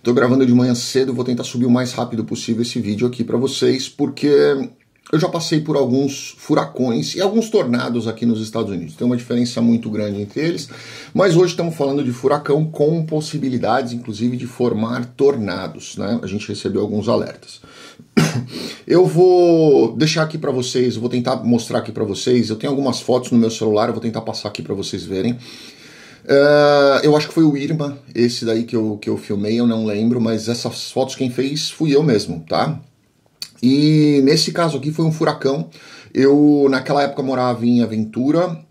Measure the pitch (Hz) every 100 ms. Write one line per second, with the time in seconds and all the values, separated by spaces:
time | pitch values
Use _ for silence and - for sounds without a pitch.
0 | 113 127 123 135 131 123 127 120 - 131
1 | 131 123 123 120 127 120 123 120 123 -
2 | 120 110 110 113 - 113 117 123 104 104
3 | 123 120 117 117 135 - 127 131 - -
4 | 143 - 147 143 147 139 127 _ _ _
5 | - 160 170 170 160 156 156 139 127 131
6 | 139 - - - - 151 160 - 123 117
7 | 156 - 196 220 226 208 127 120 127 120
8 | 110 110 120 110 110 110 101 92 82 -
9 | 123 120 - 123 120 - 117 113 113 107
10 | 104 101 104 139 160 180 - - - -
11 | - - 190 165 180 - 170 160 139 143
12 | 123 120 135 147 156 147 156 - 147 165
13 | 160 151 151 147 135 123 98 123 120 120
14 | 117 101 120 127 123 - 123 104 113 123
15 | 120 - 139 123 101 92 90 - - -
16 | 98 117 95 101 - 101 98 98 101 104
17 | 104 113 - - - - - - - -
18 | _ - 156 120 123 123 120 - - 170
19 | 180 156 185 180 175 165 156 135 113 117
20 | 156 160 156 160 143 127 123 131 123 110
21 | 117 123 123 127 113 120 - 117 - 113
22 | 107 95 - 123 107 110 139 135 139 135
23 | - 123 123 120 113 113 110 104 117 110
24 | 113 110 110 107 104 - - 98 95 101
25 | 87 95 110 120 - - - - - -
26 | - - - 139 143 147 147 143 139 131
27 | 151 151 151 165 156 139 139 156 143 123
28 | - - 120 120 113 113 117 117 110 107
29 | - 107 - 101 104 117 120 113 110 104
30 | 113 123 113 110 110 117 120 - - -
31 | 131 - 131 123 135 156 - - 160 139
32 | 156 107 - 87 - 82 135 - - _
33 | _ _ _ _ - _ 123 139 151 156
34 | 151 143 135 160 - 165 165 135 143 156
35 | 160 156 156 151 135 143 165 - - -
36 | - - 135 143 147 147 139 131 131 143
37 | 139 147 131 131 127 113 120 120 113 110
38 | 110 117 135 170 180 160 -